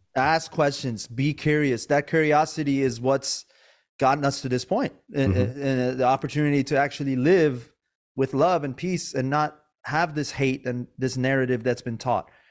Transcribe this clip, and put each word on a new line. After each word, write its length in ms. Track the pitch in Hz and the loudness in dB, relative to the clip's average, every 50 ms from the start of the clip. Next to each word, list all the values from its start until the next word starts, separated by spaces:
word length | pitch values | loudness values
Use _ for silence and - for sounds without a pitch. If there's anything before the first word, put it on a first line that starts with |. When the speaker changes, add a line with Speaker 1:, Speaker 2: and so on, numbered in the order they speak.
| _ _ - | _ _ -2
Speaker 1:
Ask 340 | 131 131 151 160 165 - - | 0 2 4 2 2 0 -4
questions. 540 | - - 151 143 139 - - 131 113 104 - | -2 0 0 0 0 -2 -6 -6 -6 -6 -10
Be 260 | - 117 120 135 151 143 | -10 -4 -2 0 0 0
curious. 500 | - - 156 151 151 151 139 123 113 - | 0 0 0 2 2 2 0 0 -2 0
That 200 | - 147 143 147 | 0 0 0 0
curiosity 720 | - - 160 156 151 147 147 160 156 - 165 151 143 139 139 | 0 0 2 2 4 4 4 2 2 -2 -4 -2 0 0 2
is 180 | 135 131 117 113 | 2 0 -2 0
what's 460 | 120 131 139 135 - - - - - _ _ _ _ _ _ _ _ _ _ - | 0 0 0 0 0 -4 -6 -6 -8 _ _ _ _ _ _ _ _ _ _ 0
gotten 260 | 135 131 139 151 139 | 2 2 2 2 2
us 160 | 139 131 - | -2 -2 -2
to 80 | - 131 | -4 -2
this 160 | 123 123 - | -2 -2 -2
point, 280 | - 185 240 269 - - - _ - 214 | -2 -2 -2 -2 -4 -6 -10 _ -8 -2
and, 200 | 143 135 113 92 | 0 0 2 2
Speaker 2:
Mm-hmm. 240 | 95 127 120 127 143 | 2 0 0 -2 -4
Speaker 1:
and, 180 | 139 135 135 127 | -4 -2 0 0
and 180 | 123 127 127 127 | 0 -2 0 0
the 60 | 127 | 2
opportunity 580 | 123 131 135 - 139 - 147 151 147 143 143 131 | 2 2 2 -2 -4 -2 0 2 2 2 2 2
to 140 | - 151 | 2 2
actually 380 | 135 139 139 - - 143 139 135 | 0 0 0 -2 -6 -4 -2 -2
live 560 | 127 127 156 185 185 156 151 127 123 120 - _ _ _ _ _ _ _ _ - | 2 4 4 6 6 4 2 0 -2 -10 -16 _ _ _ _ _ _ _ _ -4
with 180 | 131 135 131 - | -2 -2 0 2
love 300 | 135 151 180 185 165 143 | 2 2 4 2 2 0
and 120 | 139 127 | -4 -6
peace 380 | - 170 180 180 170 - - - | -6 -4 -4 -4 -4 -4 -6 -4
and 160 | 139 127 135 | -4 -2 0
not 300 | 143 151 151 151 - - _ _ _ _ - | 0 0 0 -2 -4 -12 _ _ _ _ -10
have 300 | - 139 156 175 165 147 | -4 -2 0 0 0 -2
this 160 | 151 143 - | -4 -6 -6
hate 340 | - - 139 135 131 139 - | -4 -2 0 0 0 -2 -4
and 200 | 127 120 123 123 - _ | -6 -6 -6 -8 -10 _
this 200 | - 127 127 - | -4 -4 -4 -2
narrative 460 | 131 127 131 135 135 131 123 127 117 113 | 0 0 2 2 2 2 0 0 0 0
that's 180 | 127 120 - - | -2 -2 -2 -4
been 140 | 123 113 110 | -8 -8 -6
taught. 300 | - 127 117 95 - - _ _ _ _ | -2 -2 -2 -2 -2 -6 _ _ _ _